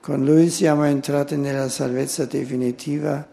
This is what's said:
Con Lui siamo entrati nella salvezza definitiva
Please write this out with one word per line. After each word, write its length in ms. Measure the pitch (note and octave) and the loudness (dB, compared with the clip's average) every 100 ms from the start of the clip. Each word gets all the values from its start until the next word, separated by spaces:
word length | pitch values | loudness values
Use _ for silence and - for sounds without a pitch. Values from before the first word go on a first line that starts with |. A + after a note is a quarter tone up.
Con 240 | - C#3 | -4 -2
Lui 260 | C3+ D#3 E3+ | 4 6 6
siamo 340 | E3+ E3+ D3 | 4 2 4
entrati 520 | D3 C#3+ C#3 C#3+ C#3+ D3+ | 2 0 0 -2 0 -2
nella 340 | C#3 C#3 C3+ | -2 -2 -4
salvezza 560 | B2 C3+ B2+ C3+ - C3 | -2 -2 -2 -4 -4 -4
definitiva 1000 | C#3 C3 B2+ B2+ B2 - D3 D3+ C#3+ D3 | -4 -4 -2 -2 -4 -6 -4 -2 -4 -8